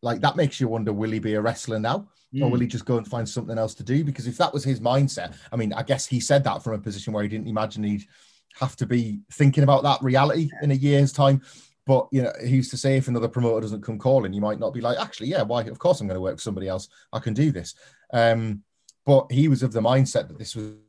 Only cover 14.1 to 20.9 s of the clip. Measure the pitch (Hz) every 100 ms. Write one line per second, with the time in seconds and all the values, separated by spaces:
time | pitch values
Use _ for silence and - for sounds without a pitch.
14.1 | 135 101 101 104 107 110 123 117 123 214
15.1 | - 117 175 107 120 104 - 175 175 101
16.1 | 92 92 - - 95 92 92 - _ _
17.1 | 113 - 107 156 95 82 - - _ _
18.1 | 120 117 113 113 104 _ _ _ _ -
19.1 | 135 - 135 156 131 123 113 110 131 131
20.1 | 120 - - 104 113 107 107 107